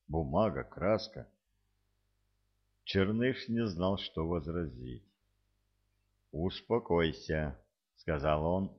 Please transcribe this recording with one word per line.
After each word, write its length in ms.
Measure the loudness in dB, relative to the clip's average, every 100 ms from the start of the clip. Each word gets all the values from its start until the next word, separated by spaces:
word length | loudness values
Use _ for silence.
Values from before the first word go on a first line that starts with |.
| -4
Бумага, 560 | -2 2 2 2 0
краска". 640 | -6 -2 0 0 -2 -12 -16 _ _ _ _ _ _ _ _ _ _ _ _ _ _ _
Черныш 640 | 0 2 4 4 0 0 -2
не 180 | 0 0
знал, 280 | 2 0 0
что 300 | -4 -4 -2
возразить. 800 | -2 -2 -4 -4 -8 -12 -12 -16 _ _ _ _ _ _ _ _ _ _ _ _
"Успокойся", — 1200 | -4 -4 -4 -2 -2 2 4 2 0 -2 -2 -2 -6 _ _ _ _
сказал 460 | -4 0 2 2
он, 240 | 2 0 -2